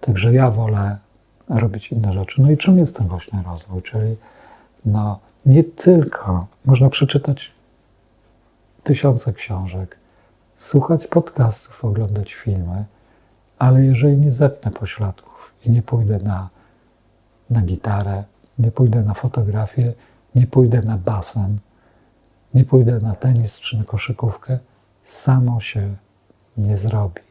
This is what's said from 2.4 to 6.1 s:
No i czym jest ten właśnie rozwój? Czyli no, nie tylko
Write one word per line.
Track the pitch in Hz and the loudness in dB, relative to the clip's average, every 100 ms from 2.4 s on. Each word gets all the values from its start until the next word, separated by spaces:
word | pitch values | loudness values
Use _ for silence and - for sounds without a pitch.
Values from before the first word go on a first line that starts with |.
No | 139 | 2
i | 151 | 4
czym | - 185 | 4 4
jest | 165 - | 2 -2
ten | 98 | -6
właśnie | 90 - 101 90 | -6 -8 -8 -8
rozwój? | 85 - 92 | -12 -10 -12
Czyli | - 110 107 110 _ _ - _ _ _ 113 | -8 -4 -4 -6 _ _ -20 _ _ _ -2
no, | 104 107 101 _ _ 143 | -2 -2 -6 _ _ 4
nie | 135 | 4
tylko | 165 - - 175 139 | 4 0 4 4 4